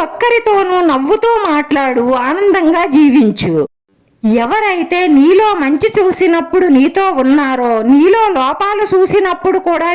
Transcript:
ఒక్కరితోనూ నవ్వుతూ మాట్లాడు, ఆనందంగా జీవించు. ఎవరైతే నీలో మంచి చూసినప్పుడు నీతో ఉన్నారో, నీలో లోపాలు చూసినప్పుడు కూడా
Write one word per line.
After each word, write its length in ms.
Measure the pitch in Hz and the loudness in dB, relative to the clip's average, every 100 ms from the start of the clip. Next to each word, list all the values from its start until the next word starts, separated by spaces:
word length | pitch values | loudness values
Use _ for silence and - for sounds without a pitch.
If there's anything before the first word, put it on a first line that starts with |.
ఒక్కరితోనూ 720 | 320 - 480 466 440 403 370 359 339 | -2 -4 -2 0 0 0 0 0 0
నవ్వుతూ 400 | 262 277 427 453 453 392 | 0 0 0 0 -2 -2
మాట్లాడు, 580 | 294 294 294 269 247 247 254 254 | -2 -2 -2 -2 -2 -2 -2 -2
ఆనందంగా 560 | 349 403 381 320 339 349 277 | -2 0 0 0 0 0 2
జీవించు. 580 | 294 269 220 - 175 160 143 _ _ _ _ _ 220 233 | 4 4 2 0 -2 -2 -4 _ _ _ _ _ -2 -2
ఎవరైతే 560 | 233 427 427 359 - 359 359 277 | 0 -2 -2 -2 -2 -2 2 4
నీలో 300 | 302 392 427 370 | 4 4 2 0
మంచి 260 | 269 294 427 427 | -2 -2 -2 0
చూసినప్పుడు 680 | 370 349 359 339 - 370 370 262 | 0 0 0 0 0 0 2 4
నీతో 280 | 285 392 381 285 | 2 0 -2 0
ఉన్నారో, 520 | 254 294 269 262 240 226 226 | 0 0 0 -2 -2 -2 2
నీలో 320 | 285 349 453 427 320 | 4 4 2 0 0
లోపాలు 460 | 262 311 403 415 415 | -2 -2 -4 -2 0
చూసినప్పుడు 640 | 370 381 403 381 349 370 370 349 | 0 2 0 -2 -2 -2 -2 -2
కూడా 220 | 320 339 | -2 -2